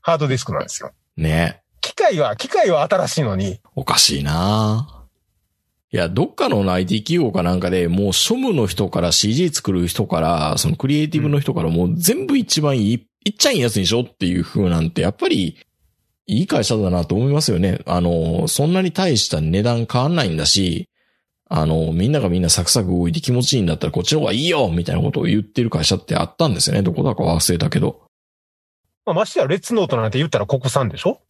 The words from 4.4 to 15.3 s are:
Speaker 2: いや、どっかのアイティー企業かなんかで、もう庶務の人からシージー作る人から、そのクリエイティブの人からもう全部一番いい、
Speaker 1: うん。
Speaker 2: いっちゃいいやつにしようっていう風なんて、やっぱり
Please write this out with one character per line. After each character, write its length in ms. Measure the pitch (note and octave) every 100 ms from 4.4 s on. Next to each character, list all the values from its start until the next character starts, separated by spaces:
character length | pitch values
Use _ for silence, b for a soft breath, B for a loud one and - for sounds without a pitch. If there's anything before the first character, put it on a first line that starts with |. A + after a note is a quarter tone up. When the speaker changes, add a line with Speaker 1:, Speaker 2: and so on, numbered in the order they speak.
| F#2+ G#2+ G#2+ A2 C#3+ - - _ _ _ _ _ _ _ _
Speaker 2:
い 60 | -
や、 100 | E2+
ど 180 | F#2+ F3
っ 100 | -
か 140 | B3
の 220 | A2 F#2+
ア 80 | F2+
イ 60 | F#2
テ 100 | G#2+
ィ 20 |
ー 20 |
企 220 | G#2 E3+
業 80 | C3+
か 100 | F#2+
な 120 | F2 F2+
ん 40 |
か 100 | F2+
で、 160 | F#2 E2+
も 180 | F2+ G2+
う 20 |
庶 260 | F#2 - A#3+
務 180 | C4
の 140 | E3+ G#2
人 220 | - F#2+
か 120 | F#2
ら 100 | F2
シ 180 | E2 G#2
ー 40 |
ジ 120 | A#2+ F3
ー 80 |
作 180 | - -
る 160 | F#2 F2
人 180 | - G2
か 140 | E2+
ら、 380 | D#2+ E2 D2+ -
そ 120 | -
の 60 | E3
ク 120 | C3+
リ 120 | D3
エ 40 |
イ 60 | D3+
テ 80 | D#3
ィ 40 |
ブ 80 | D3
の 100 | C#3+
人 140 | C#3 -
か 80 |
ら 60 | E2
も 160 | E2 F2+
う 100 | F3
全 320 | E3+ C#4+ G4
部 100 | C#4+
一 240 | A3 -
番 160 | D3 C3+
い 160 | G#2
い、 20 | A#2
Speaker 1:
う 40 |
ん。 60 | _ _
Speaker 2:
い 60 | -
っ 20 |
ち 140 | - -
ゃ 40 |
い 60 | A3+
い 20 |
や 100 | A#2+
つ 60 | G#2+
に 100 | F2+
し 80 |
よ 60 | A2+
う 40 |
っ 80 | B2
て 140 | _ F#2
い 140 | F2+
う 40 |
風 240 | E2 - F#2+
な 100 | E2+
ん 100 | D#2+
て、 140 | -
や 80 | F3
っ 20 |
ぱ 160 | -
り 260 | F#4+